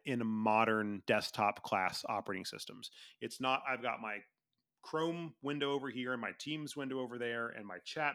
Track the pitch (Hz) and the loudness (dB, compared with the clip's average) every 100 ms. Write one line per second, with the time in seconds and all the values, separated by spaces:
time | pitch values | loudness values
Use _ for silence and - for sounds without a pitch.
0 | 147 123 113 110 110 110 110 107 104 101 | -2 0 0 2 6 8 8 6 2 0
1 | - 107 - - 104 - - 101 90 - | 2 2 2 2 2 2 0 2 2 0
2 | - 104 101 95 - - - 127 - - | -2 -2 -2 -4 -6 -8 -10 -12 -14 -14
3 | - - 120 - 131 135 135 127 117 - | -20 -10 -8 -2 0 2 0 -2 -2 -2
4 | 110 104 - _ _ _ _ _ - 156 | -4 -6 -10 _ _ _ _ _ -4 0
5 | 165 170 165 - 139 147 143 143 131 120 | 0 0 -6 -6 -2 0 2 0 -2 -4
6 | 127 123 104 - 143 156 147 143 135 131 | -2 -2 -2 -4 -6 -4 -4 -6 -4 -2
7 | 123 120 120 117 117 - 104 90 - 156 | -4 -2 -2 -2 -4 -6 -8 -10 -6 -2
8 | 147 | 0